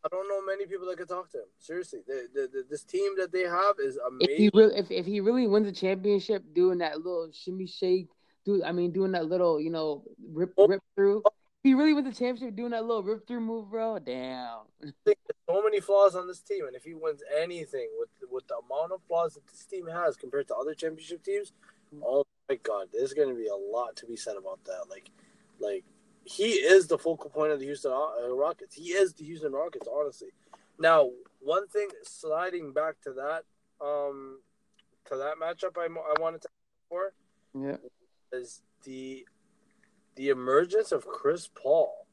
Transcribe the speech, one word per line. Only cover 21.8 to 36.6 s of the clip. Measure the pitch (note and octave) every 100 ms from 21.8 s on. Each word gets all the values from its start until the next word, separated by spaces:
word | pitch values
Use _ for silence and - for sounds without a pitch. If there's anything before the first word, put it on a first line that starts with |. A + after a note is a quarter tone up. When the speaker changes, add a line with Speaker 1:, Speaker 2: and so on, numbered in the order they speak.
| _
Speaker 2:
Mm. | D3
Speaker 1:
oh | C3 C#3 C#3 _ -
my | C3
God, | - G#2 F#2
there's | A2 C3+
gonna | C#3 C#3
be | A#2+ A2
a | G2+
lot | G2+ A2+ A#2+ G#2
to | A#2
be |
said | A2+ - G2+
about | F#2+ F#2+ -
that. | F#2 -
Like, | F#2+ - _ _ _ _ _
like, | G#2 G2 - _ _ _
he | - - G#3+
is | G#3+ D3 F#3+ E3
the | D#3+
focal | E3 D#3+ D3
point | D3+ D3+
of | D3
the | C3+
Houston, | C#3+ C#3+
uh, | C3 D#3 A#2+ A#2+
Rockets. | B2+ D3 E3+ - -
He | E3+
is | F#3 F#3+
the | D#3
Houston | D#3 E3 D3+
Rockets, | C3+ E3 B2+ A#2
honestly. | C3 D3+ - - _ _ - _ _
Now, | D#3+ D#3+ C3 B2 - _
one | C3+ E3+ G3+
thing, | G#3 G3+ -
sliding | - - D#3+ D#3 F3+ F3 D3+
back | C3+ D#3+ D3+
to | -
that, | C3 C#3+ E3 - _ _ _
um, | C#3+ D3 C#3+ C#3 C3+ C3+ _ _ _ _ _ _ -
to | C3
that | C#3 D#3
matchup | D#3+ E3+ F#3 F3
I | E3+
mo-, | E3 D#3+ D3+
I |
wanted | E3 E3
to | -
ask | _